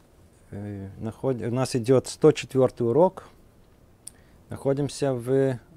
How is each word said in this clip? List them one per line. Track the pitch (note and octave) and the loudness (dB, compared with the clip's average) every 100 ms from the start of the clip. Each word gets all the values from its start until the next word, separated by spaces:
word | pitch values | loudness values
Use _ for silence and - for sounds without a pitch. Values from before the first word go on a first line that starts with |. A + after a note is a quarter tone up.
| _ _ - _ - | _ _ -20 _ -18
Э, | G2 G#2 G2+ G2 F#2 | -14 -10 -10 -12 -10
наход-, | A2+ - C3+ B2 A2 | -10 -6 -4 -4 -4
у | |
нас | B2 B2+ C3 | -2 -2 -2
идёт | A2+ B2+ - | 2 2 2
сто | - D#3 | 4 4
четвёртый | C#3+ B2+ C3 B2+ - A#2 | 4 -2 2 2 2 0
урок. | B2+ F#3 - - - - _ - _ _ _ - - - - - | 4 2 2 -20 -20 -20 _ -20 _ _ _ -20 -20 -20 -20 -16
Находимся | A2 C#3 C#3 C#3 - C#3 | -6 -2 0 -2 -2 -2
в | B2+ A#2 C3+ C3+ A#2+ - | -2 0 2 2 -2 -10